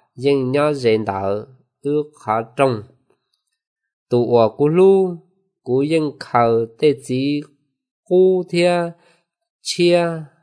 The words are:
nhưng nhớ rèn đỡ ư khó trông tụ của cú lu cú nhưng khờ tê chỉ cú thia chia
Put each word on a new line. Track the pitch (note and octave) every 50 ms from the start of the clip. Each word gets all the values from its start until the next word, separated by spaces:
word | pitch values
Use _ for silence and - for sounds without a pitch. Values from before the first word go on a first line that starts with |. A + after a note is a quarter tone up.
| _ _ _
nhưng | B2 B2+ C#3+ C#3+ C3+ B2+ B2+
nhớ | C3 C#3+ D3 D3+
rèn | D3 C#3 B2 A2+ A2 G#2+ G#2+
đỡ | G2+ G2 F#2+ G2 G2 G2+ G#2+ - - - _ _ _ _ _
ư | - C#3+ D3+ D3+ D3 D3 _
khó | _ - G#2+ G#2+ A#2 A2+ A#2 -
trông | - C3+ C3 A#2 G#2+ G2+ - _ _ _ _ _ _ _ _ _ _ _ _ _ _ _ _ _ _ _ _ _ _ _ -
tụ | B2 A#2+ A#2+
của | G#2+ A#2+ A#2 A2+ G#2+ -
cú | - C#3+ D3+
lu | D#3+ F3+ F#3+ G3 G3 F#3+ F#3+ F3+ F3 E3 _ _ _ _ _ _ _ _
cú | - A#2+ B2 C3 C#3+ D3+
nhưng | D#3+ D#3+ D#3 C#3+ - -
khờ | - - - A#2+ A#2 A#2 A#2 A2+ A#2 A2+ _ -
tê | D#3 D3+ C3+ - -
chỉ | - B2+ C3 C3+ C#3+ D3 D3 D3 - _ _ _ _ _ _ _ _ _ _ _
cú | - F3+ F#3 F#3 F#3 F#3 F3+ F3 -
thia | F3 F3 F3 F3 F3 F3 E3+ E3+ E3+ _ _ _ _ _ _ _ _ _ _ _ _ _
chia | - - - - F3 F3 F3 F3 E3+ E3+ E3 D#3+ D#3 - _ _